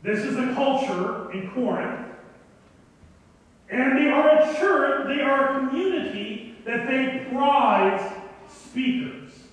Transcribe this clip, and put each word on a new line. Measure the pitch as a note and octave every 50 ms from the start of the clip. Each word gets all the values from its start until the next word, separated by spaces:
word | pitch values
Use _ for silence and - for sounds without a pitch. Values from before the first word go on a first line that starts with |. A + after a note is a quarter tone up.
| -
This | G#3 G#3+ G3+
is | - C4+ B3+
the | B3 B3 C4 B3+
culture | C4+ C#4 C4+ - C4+ C4 - G3 F3+ F#3 G3+ - - - - -
in | F#3+ F#3+ F#3 -
Corinth. | B3+ B3 G#3 F3 C3 A#2+ - - - - - - - - - - - - - - - _ - _ - - _ _ _ - - - - _ - _ _ _ _ _ _ _ -
And | - B3 B3+ C4+ C4+
they | - D4 C#4+
are | - C#4+ D4+ D4+ D#4 D#4 D#4
a | - -
church, | - D#4+ G4 F#4+ - - C#4 C#4 C#4+ C#4
they | C#4 C#4 C#4 C4+
are | C4+ C#4 C#4 C4+ C4+
a | C4+ C4+
community | C4 C4 C4+ D#4+ F#4+ F#4+ F4 D#4 G3+ F#3+ - G3+ G#3 A3 - - - - - - -
that | A#3 A#3 A#3 A#3
they | B3+ C4 C4 C4 C4 B3+ C4 - - B3
prize | C#4 C#4+ C#4+ C#4 C4+ - - - G3+ F#3+ F#3+ F#3+ G3 - - - - - - - - - -
speakers. | - - - - - B3 C4 B3+ B3+ - - - - - - - - - - -